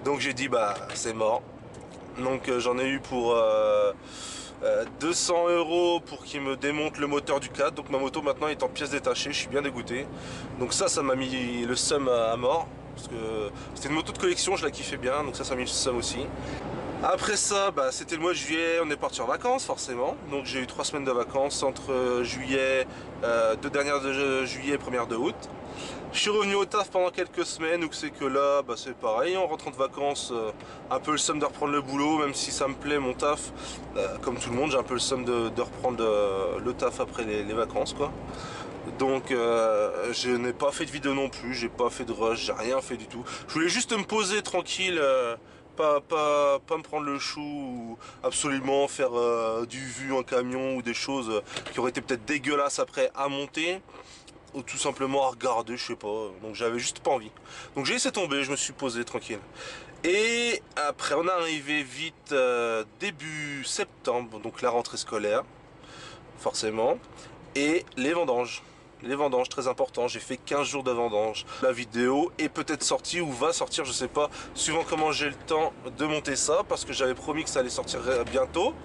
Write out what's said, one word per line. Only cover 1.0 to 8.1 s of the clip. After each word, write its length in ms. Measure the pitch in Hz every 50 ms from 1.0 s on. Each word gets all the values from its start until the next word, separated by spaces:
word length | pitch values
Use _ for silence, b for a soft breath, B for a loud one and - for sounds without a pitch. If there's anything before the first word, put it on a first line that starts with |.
| - 117 110
mort. » 280 | 110 110 107 110 - - - - - - - - - - - - - - - - 123
Donc, 300 | 127 131 135 127 131 135
euh, 120 | 127 123
j'en 180 | 117 123 123 127
ai 80 | 131
eu 140 | 135 139 131
pour, 320 | - - 131 123 117 117
euh, 600 | 117 - 113 110 107 110 107 107 104 104 104 104 - B B B B B B B B B B B B B
euh, 220 | - 110 107 104 113 110 - -
deux 140 | 143 165 175
cents 340 | - - - 180 170 170 175
euros 520 | 175 170 170 156 170 175 175 175 175 165
pour 220 | 160 - 147 139
qu'il 200 | - - - 143
me 140 | 139 135 135
démonte 420 | 127 139 143 147 151 151 156 - 143
le 80 | 147
moteur 340 | 143 147 143 143 160 147 139
du 80 | 131 123
quatre. 240 | 101 - 139 151
Donc 160 | 139 147 139 -
ma 100 | 143 131
moto 220 | 135 131